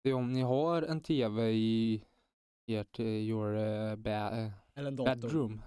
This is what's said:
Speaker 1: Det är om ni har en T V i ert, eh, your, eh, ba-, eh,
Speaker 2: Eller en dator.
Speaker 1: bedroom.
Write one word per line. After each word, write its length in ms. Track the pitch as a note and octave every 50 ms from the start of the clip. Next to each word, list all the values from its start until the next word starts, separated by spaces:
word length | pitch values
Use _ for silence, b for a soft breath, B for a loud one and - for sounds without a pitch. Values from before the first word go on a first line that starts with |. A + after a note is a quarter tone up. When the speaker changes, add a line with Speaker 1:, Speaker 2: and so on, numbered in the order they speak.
| -
Speaker 1:
Det 60 | C3+
är 40 | C3
om 200 | B2+ B2 B2 B2+
ni 80 | C3
har 400 | B2+ B2 B2+ C#3 D#3 E3 E3+ E3
en 200 | D#3 D#3+ D#3+ D#3
T 260 | - - D#3+ C3+ A#2+
V 240 | G#2+ G#2+ A2+ A#2 A2+
i 520 | A2+ A2 A2 A2+ A2+ A2+ A2+ A2+ A2 A2 b b b b b b b _ _ _ _ _ _
ert, 320 | - A2 G#2 G#2 - - -
eh, 60 | A#2
your, 500 | A2+ A2 G#2+ G#2+ A2 A2 A2 G#2+ G#2 G#2+
eh, 380 | G#2+ G#2+ G#2+ G#2+ G#2+ A2 A2 G#2+
ba-, 340 | G#2+ A2 A2 G#2 G#2+ G#2 G#2
eh, 200 | A2+ A2+ A2 G#2+ G2 - - _ _
Speaker 2:
Eller 140 | C#3+ C#3+
en 80 | C#3 C#3
dator. 200 | C3 B2 C3 C3
Speaker 1:
bedroom. 460 | A#2+ A#2+ - D#3 D#3+ B2+ G#2 A2 G#2+ -